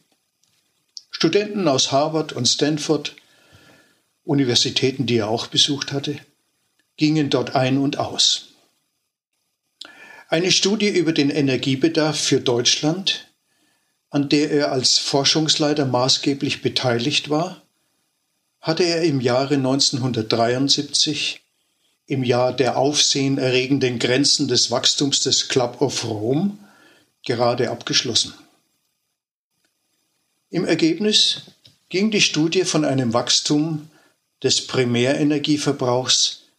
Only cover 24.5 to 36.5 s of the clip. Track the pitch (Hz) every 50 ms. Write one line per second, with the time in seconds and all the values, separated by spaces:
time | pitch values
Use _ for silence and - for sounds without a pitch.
24.5 | 123 117 - - 120 - - - - - 147 139 - - - 131 - - - -
25.5 | - 135 120 120 - - 143 120 - - 120 113 107 104 107 120 139 160 196 202
26.5 | - - - - _ _ - - _ _ _ _ _ _ - - 123 113 123 120
27.5 | 120 123 120 117 120 117 - - - - - 127 107 - - - - - - _
28.5 | _ _ _ _ _ _ _ _ _ _ _ _ _ _ _ _ _ _ _ _
29.5 | _ _ _ _ _ _ _ _ _ _ _ _ _ _ _ _ _ _ _ -
30.5 | 190 165 151 185 170 160 165 156 170 - 208 214 214 - - - - - - -
31.5 | - _ _ - _ _ _ - - 185 208 220 214 190 151 - - 147 156 165
32.5 | 170 190 175 170 - 156 147 139 135 131 127 113 113 123 - - - - - -
33.5 | 151 151 156 165 160 151 - - _ _ _ _ _ _ _ _ _ _ - 127
34.5 | - - - - - 127 127 120 120 117 120 131 147 151 151 147 151 143 143 151
35.5 | 147 147 - 147 135 - 131 123 123 127 123 110 - - - - - - _ _